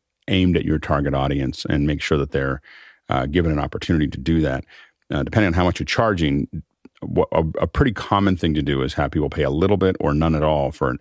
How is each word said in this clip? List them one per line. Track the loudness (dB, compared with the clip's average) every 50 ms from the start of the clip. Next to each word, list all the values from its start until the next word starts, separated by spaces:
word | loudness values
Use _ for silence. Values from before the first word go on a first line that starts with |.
| _ _ _ _ _ -2
aimed | 2 2 4 4 4
at | 2 2
your | 0 0 -2
target | 0 0 0 0 0 0 0
audience | 0 0 0 0 0 -2 -4 -4 -6 -4
and | -2 0 0 2 0
make | 0 -2 -2
sure | -2 0 0
that | 0 -2
they're, | -2 -4 -2 -2 -4 -6 -10 -16 -20 -20 -20 -20 -20 _ _ -4
uh, | -4 -2 -2
given | 0 0 2 2 2
an | 2 0
opportunity | 0 -2 -4 -6 -2 0 2 2 2
to | 0 -2 -4
do | -2 0 0 2 2
that. | 0 -2 -4 -8 _ -20 -20 -20 _ _ _ _ _
Uh, | -4 -4 -4
depending | 0 0 2 2 2
on | 2
how | 2 2
much | 0 0 -2
you're | -4
charging, | -4 0 0 2 2 2 2 2 0 2 0 -2 -4 -6 -10 -12 _ _ _ _ -20 _ _ -12
what, | -2 0 0 0 2
a, | 2 0 0 0 -2 -2
a | -4
pretty | -2 0 2 2 2 0
common | -2 -2 0 0 2 4 2 2 2
thing | 0 0 0
to | 0 0
do | 0 0 0
is | -2 -2 -2
have | -2 -2 -2
people | 0 -2 -2 -2
pay | -2 -2 -2
a | 0
little | 2 2 2 2 2
bit | 2 2 0 0 0
or | 0 0 0
none | 2 2 2 2
at | 2 2
all | 2 2 0 0 -2 -2
for | -2 -2 -2
an | -2 -4